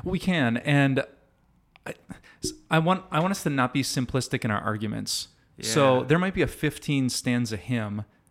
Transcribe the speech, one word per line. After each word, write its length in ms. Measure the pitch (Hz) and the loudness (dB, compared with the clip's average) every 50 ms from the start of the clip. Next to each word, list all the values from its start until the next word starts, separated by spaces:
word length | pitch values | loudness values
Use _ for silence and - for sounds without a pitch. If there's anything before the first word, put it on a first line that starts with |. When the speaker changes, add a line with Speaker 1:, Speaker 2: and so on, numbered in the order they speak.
| - | -6
Speaker 1:
We 140 | 180 190 - | -4 -4 -2
can. 380 | - 185 175 160 127 117 117 120 | 0 0 0 2 2 2 0 0
And 460 | - 147 143 143 139 135 131 131 - - - _ _ _ _ _ _ _ _ _ _ _ _ - - | 0 2 4 4 4 4 2 0 -2 -4 -12 _ _ _ _ _ _ _ _ _ _ _ _ -18 -14
I, 80 | - - - _ - - - _ - - - - - - - - - | -14 -14 -14 _ -18 -18 -18 _ -20 -16 -10 -8 -8 -10 -10 -4 0
I 80 | 156 165 | 2 2
want, 260 | 160 180 185 180 - - | 4 4 0 0 -2 -2
I 100 | 147 156 | 0 0
want 120 | 175 190 | 0 0
us 100 | 196 - | -2 -2
to 80 | - 156 | -2 -2
not 240 | 143 135 123 123 - | 2 2 0 2 2
be 80 | 139 | 0
simplistic 640 | 131 - - 139 123 - - 127 - - 139 - - | -2 0 -2 -2 -2 0 -2 -4 -2 -2 -4 -2 0
in 60 | 113 | 0
our 100 | 104 - | -2 0
arguments. 680 | - 107 107 104 110 107 110 110 104 - - - - - _ _ _ _ _ - | -2 -2 -4 -2 -4 -4 -4 -6 -6 -6 -6 -6 -8 -10 _ _ _ _ _ -8
So 380 | - 110 113 151 139 131 127 127 | -6 0 2 4 6 6 6 4
Speaker 2:
Yeah. 40 | 123 | 4
Speaker 1:
there 120 | 123 156 175 | 2 2 2
might 140 | 185 190 - | 2 0 0
be 60 | 175 | 0
a 40 | 139 | 0
fifteen 640 | - - - 156 147 - - - - 143 135 131 123 | -2 0 -2 -4 -4 -4 -4 -4 -2 0 0 0 0
stanza 460 | - - - 127 120 120 120 107 110 98 | -2 -2 -2 0 0 0 0 -2 -4 -8
hymn 460 | - 120 123 117 107 104 101 107 107 _ _ _ _ _ | -4 -4 -4 -4 -4 -4 -6 -8 -10 _ _ _ _ _